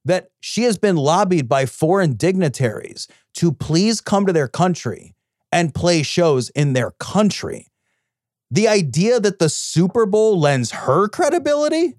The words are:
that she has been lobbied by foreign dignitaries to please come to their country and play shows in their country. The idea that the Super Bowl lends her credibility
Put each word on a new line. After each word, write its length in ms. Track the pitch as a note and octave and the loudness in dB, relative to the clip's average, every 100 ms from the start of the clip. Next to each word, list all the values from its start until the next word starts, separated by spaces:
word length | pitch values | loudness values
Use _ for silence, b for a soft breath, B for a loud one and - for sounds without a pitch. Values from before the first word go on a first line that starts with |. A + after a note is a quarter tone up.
that 260 | C3 F3+ - _ | -4 -4 -4 _
she 220 | - - | -10 -2
has 160 | A#3+ G3+ | -2 0
been 180 | G#3 F3 | 0 0
lobbied 520 | C#3 F3 G3+ F3+ A#2+ | 2 2 2 0 0
by 180 | C#3 C3+ | 0 0
foreign 480 | - D#3+ G3 F3 | -2 0 2 0
dignitaries 920 | A2 E3+ F#3+ E3 - B2+ G#2 - - - b b | 0 0 0 -2 -2 -4 -4 -12 -16 -18 b b
to 160 | - F3 | -2 -2
please 480 | C3 - D#3+ G#3+ A3 | -2 -2 0 2 0
come 240 | - G3+ G3 | -2 0 2
to 60 | |
their 140 | E3 C3+ | 0 -2
country 680 | - F#3 E3+ - F2+ - _ _ _ _ | 0 0 0 -6 -10 -14 _ _ _ _
and 240 | E3+ E3+ | -2 -2
play 280 | - E3+ E3+ | 0 0 0
shows 460 | C#3+ - E3+ C3+ - | 0 0 2 2 0
in 220 | - D3 | -2 0
their 200 | B2+ G#2+ | 0 -2
country. 720 | - - F#3+ G#3+ - - A1 - _ _ _ _ _ _ _ _ | -8 -4 0 0 0 -8 -12 -16 _ _ _ _ _ _ _ _
The 180 | B2+ A3 | 0 2
idea 500 | G#3+ D3+ C3 G#3 B3 | 2 0 0 2 2
that 220 | G#3 F#3+ | 0 0
the 80 | D#3+ | -2
Super 580 | - - D#3 F#3 A#3 A3 | -2 -2 0 2 2 0
Bowl 320 | G#3 A3 F#3+ | 2 2 2
lends 320 | D3 C#3 A#2 | 2 2 -2
her 380 | - - C#3+ G#3 | -4 0 0 0
credibility 880 | - E4+ E4+ D4 D4 D4 D#4+ E4+ | 0 0 0 0 0 0 0 -2